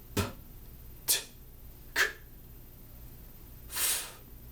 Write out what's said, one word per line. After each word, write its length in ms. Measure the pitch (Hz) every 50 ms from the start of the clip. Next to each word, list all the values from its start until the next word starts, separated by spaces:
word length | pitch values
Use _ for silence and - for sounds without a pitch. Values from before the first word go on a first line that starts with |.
| - - -
p, 80 | - - - - - - - - - - - - - - - - - - -
t, 120 | - - - - - - - - - - - - - - - - -
k, 100 | - - - - - - - - - - - - - - - - - - - - - - - - - - - - - - - - - - -
f, 500 | - - - - - - - - - - - - - - - -